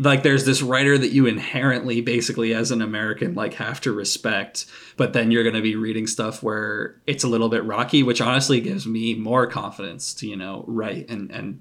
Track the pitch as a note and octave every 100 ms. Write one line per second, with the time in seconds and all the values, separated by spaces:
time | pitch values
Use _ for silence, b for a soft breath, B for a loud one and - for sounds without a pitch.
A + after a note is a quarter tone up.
0 | C#3+ C#3 C#3+ C#3 C3+ C3+ C3 C3 C#3 C#3+
1 | C3 C3+ B2+ G#2+ - C3+ C3+ B2 B2+ A#2
2 | A#2+ A#2+ A2+ A#2 A2+ A2+ A#2 A#2+ A2 G#2+
3 | G#2+ G#2+ G2 F2 G#2 - G#2+ C#3 C3+ G#2
4 | G2 - A2+ G2+ G2+ - - B B -
5 | C3+ B2 A2+ A#2 A2+ A2 A2 A2 A2 A2
6 | A2 - A2 A2 A2 G#2+ A2 G#2+ A2 -
7 | - C#3 C3 A#2 A2+ A2+ A2 G#2 B2 D3+
8 | B2+ A#2+ A#2+ C3 C3+ B2+ A2 G2 A2+ A2+
9 | A2+ A2+ A2 B2+ A#2+ - G2+ - G2 C3
10 | - - A2 G2+ F#2 F#2+ - A2+ G#2+ F#2+
11 | - A2 G2 A#2 G2+ -